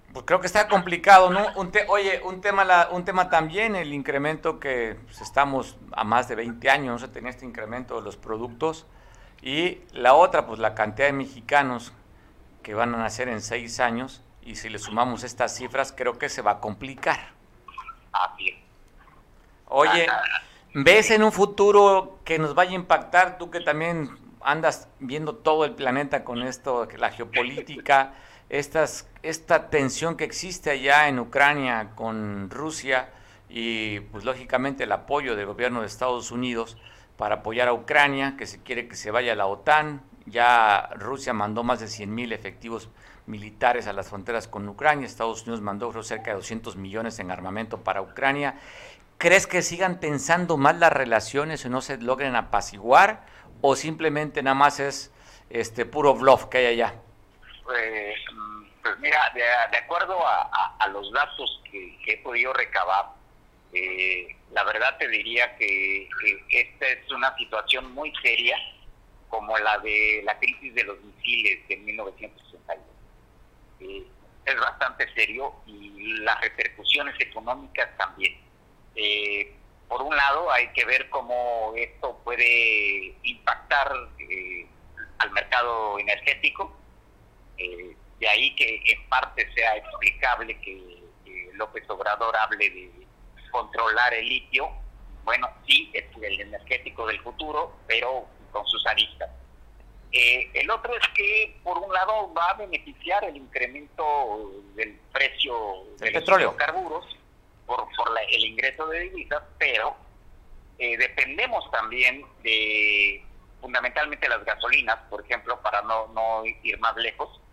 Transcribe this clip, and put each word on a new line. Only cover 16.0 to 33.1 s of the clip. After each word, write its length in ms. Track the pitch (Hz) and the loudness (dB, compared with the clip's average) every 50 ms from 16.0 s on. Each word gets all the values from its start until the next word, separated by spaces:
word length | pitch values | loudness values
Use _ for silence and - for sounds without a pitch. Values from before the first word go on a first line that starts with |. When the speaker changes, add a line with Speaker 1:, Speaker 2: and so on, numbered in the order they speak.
| 127 123 120 | -2 -2 -2
Speaker 1:
que 100 | - 147 | -2 -6
se 140 | 131 - - | -6 -6 0
va 100 | 110 107 | 0 0
a 80 | 101 - | 0 0
complicar. 760 | - 107 101 - 139 135 135 - - 165 147 - - - - _ _ _ _ - _ - - - - - - - - - | -4 -8 -8 -8 -10 -12 -12 -4 0 0 0 0 -4 -14 -20 _ _ _ _ -20 _ -20 -18 -18 -18 -18 -20 -20 -20 -6
Speaker 2:
Así 380 | - 98 92 - - - 101 95 | -2 -2 -2 -2 -4 -6 -6 -6
es. 60 | - - _ _ _ - - - _ - - - - - _ _ _ - - - - _ _ | -6 -6 _ _ _ -20 -20 -20 _ -20 -20 -20 -20 -20 _ _ _ -20 -20 -20 -20 _ _
Speaker 1:
Oye, 400 | - 131 139 151 - 185 170 165 | 0 4 4 6 6 6 4 4
Speaker 2:
Ajá. 160 | - - - - - - - - - - - - - - | 2 2 0 -2 -2 -4 -4 -6 -10 -20 -20 -20 -8 -6
Speaker 1:
¿ves 380 | 143 135 165 190 220 214 - | 4 8 10 10 10 8 6
en 120 | 220 214 214 | 6 6 6
un 80 | 214 | 4
futuro 880 | 214 185 202 202 202 - 202 208 202 202 202 202 196 190 185 - - - - | 6 4 2 2 4 6 6 8 10 10 10 10 8 6 4 0 -12 -16 -4
que 140 | - 165 156 | -2 0 0
nos 160 | 156 147 143 | 0 2 4
vaya 160 | 160 185 185 | 4 4 4
a 40 | 185 | 2
impactar? 600 | 180 165 - 165 156 - - - 175 185 180 180 | -6 2 4 2 2 4 4 6 6 6 6 2
Tú 140 | - 175 165 | -6 -12 -8
que 100 | - 170 | -8 -2
también 480 | - 156 147 151 165 170 170 160 147 123 - - - - - - | 0 0 0 2 0 -2 -2 -2 -4 -6 -10 -16 -20 -20 -20 -4
andas 480 | - 139 147 160 160 156 - - - - _ - | 0 0 0 4 2 2 0 0 -10 -20 _ -14
viendo 360 | 139 123 139 156 160 160 117 | -10 -8 -6 -4 -4 -6 -8
todo 300 | - - 165 156 156 151 | 0 2 4 4 4 2
el 100 | 143 - | 0 0
planeta 480 | 139 139 127 127 139 143 139 147 131 - | -2 0 0 0 0 0 0 -2 -2 -2
con 180 | 127 120 120 | -4 -6 -6
esto, 460 | 123 131 - - - 139 123 120 113 | -6 -6 -8 -6 -4 -2 -2 0 -2
que 100 | 110 - | -4 -4
la 140 | 110 120 107 | -2 -2 -2
geopolítica, 1000 | - - - 104 107 127 123 127 139 151 - - 147 131 - - 139 135 135 135 - - - - | -2 -6 -10 -4 -2 -2 -2 -2 -6 -8 -10 -10 -14 -8 4 6 6 6 6 2 -4 -16 -20 -20
Speaker 2:
<laughs> 180 | - - - _ | -20 -20 -10 _
Speaker 1:
estas, 580 | - 143 143 143 - 165 151 139 - - - - - - | -4 -4 -4 0 0 0 2 2 -2 -10 -14 -16 -20 -10
esta 480 | - 156 160 160 - - 170 151 156 - | -8 -8 -8 -8 2 2 2 2 4 2
tensión 480 | - 151 139 127 - - 160 165 165 | 2 2 2 2 -2 -2 -4 -4 -2
que 60 | - 156 | -4 -6
existe 480 | - - - 170 185 180 - - 156 | -6 -6 -10 -10 -10 -10 -6 -2 -2
allá 360 | 143 131 131 139 143 147 151 | -2 0 4 6 6 6 6
en 120 | 147 135 123 | 4 2 -2
Ucrania 720 | 117 113 - 139 143 143 147 143 135 127 120 113 107 107 110 | -4 -2 2 4 4 6 4 2 0 -2 -2 -2 -4 -6 -8
con 540 | - 113 113 110 110 107 104 101 98 98 90 | -8 -6 -6 -4 -4 -6 -6 -6 -8 -10 -10
Rusia 600 | 107 127 147 156 156 - 123 135 131 127 127 - | -10 -8 -8 -8 -8 -8 -2 0 0 0 0 -4